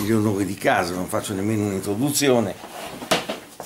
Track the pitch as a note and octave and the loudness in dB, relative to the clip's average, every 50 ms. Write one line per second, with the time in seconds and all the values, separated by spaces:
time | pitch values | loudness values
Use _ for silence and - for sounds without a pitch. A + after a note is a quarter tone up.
0 | G2+ G2+ A2+ A2 G#2 A2 G2+ G2 G2+ F2+ G2 - - C#3 B2+ G2 F#2 E2+ F2+ F#2 | 2 2 4 4 4 4 2 2 0 -2 -2 0 2 2 4 4 2 0 -2 -4
1 | F2+ E2 G#2+ G#2 - - G#2 F#2 G2 G#2+ A2 G#2+ G#2 G#2 G2 F#2+ F#2+ G2+ G2+ G#2+ | -4 -2 -4 -4 -4 -4 -4 -2 0 0 0 0 0 0 0 -2 -2 -2 0 0
2 | C3+ D3 C#3+ - C#3+ C#3 B2+ A#2+ A2 F#2+ F2 - - - - - - - - - | 0 0 2 2 4 6 6 4 4 2 -2 -8 -12 -14 -12 -12 -12 -12 -12 -12
3 | - - - - - - - - - - - - - | -4 -2 -2 -2 -2 -4 -8 -8 -12 -14 -16 -16 -16